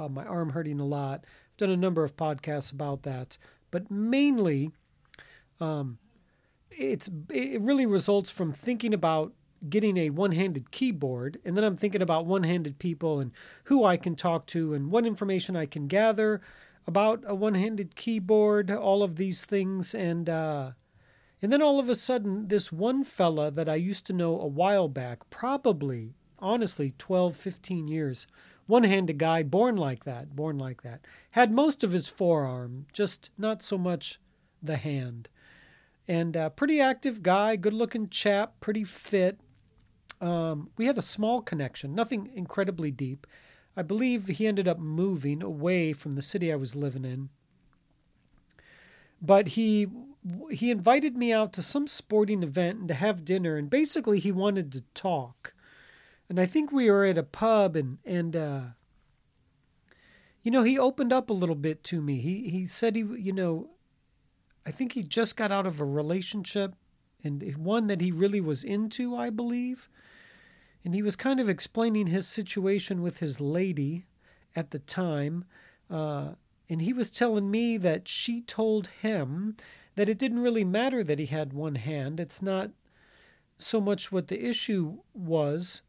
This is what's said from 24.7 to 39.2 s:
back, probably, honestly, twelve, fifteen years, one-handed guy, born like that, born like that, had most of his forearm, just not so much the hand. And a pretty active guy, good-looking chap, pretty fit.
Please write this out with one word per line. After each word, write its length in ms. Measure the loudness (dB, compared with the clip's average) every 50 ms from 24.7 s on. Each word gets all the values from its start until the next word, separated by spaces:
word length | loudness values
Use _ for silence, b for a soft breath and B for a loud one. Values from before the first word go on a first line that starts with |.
| 4 4 2 0
back, 420 | -2 -4 -8 -8 -8 -12 -14 -18
probably, 840 | -10 -6 -2 -2 -2 2 2 2 2 2 0 -4 -4 -6 -8 -12 -14 _ _ _ _ -6
honestly, 520 | -2 0 0 0 0 -2 -2 -2 -4 -4 -6 -8
twelve, 380 | -6 -2 0 2 2 2 0
fifteen 500 | -4 -8 -10 -10 -10 -8 -6 -6 -4 -4
years, 400 | -4 -4 -2 -2 -4 -4 -8 -12 -16 B B B B B B B
one-handed 520 | B 6 6 8 6 6 4 2 0 0 2
guy, 260 | 2 2 4 2 2
born 320 | 2 4 4 4 4 2
like 260 | 2 0 -2 -2 -6 -8
that, 320 | -10 -10 -10 -12 -10 -8
born 240 | -6 -4 -4 -4 -4
like 240 | -6 -6 -8 -10 -14
that, 240 | -14 -16 -16 -18 B B B B B
had 220 | B 6 6 6 6
most 320 | 4 4 4 2 2 0
of 80 | 0 0
his 160 | 0 -2 -4
forearm, 760 | -2 0 2 4 4 2 2 -2 -4 -6 -8 -10 -10 -12 -14 -10 -4
just 380 | -2 -2 -2 -4 -6 -14 -16 _ -6
not 240 | -4 -4 -4 -4 -6
so 160 | -4 -2 -2
much 400 | 0 0 -2 -2 -4 -8 -12 -14 _ _ _ _ _ _ _ _
the 160 | -6 -4 -4
hand. 520 | -4 -2 -4 -4 -4 -4 -6 -10 -12 -16 -18 _ b b b b b b b b b b b b b b
And 300 | -2 0 0 0 0 0
a 140 | -2 -2 -2
pretty 320 | -2 -2 0 2 4 4 4
active 400 | 4 2 0 -2 -4 -4 0 4
guy, 340 | 4 6 6 6 4 2
good-looking 540 | 2 0 0 0 0 0 -2 -2 -4 -4 -4
chap, 500 | -2 0 2 2 2 2 0 -2 -6 -8
pretty 240 | -6 -4 -2 -2 -4
fit. 560 | -6 -8 -12 -6 -2 2 2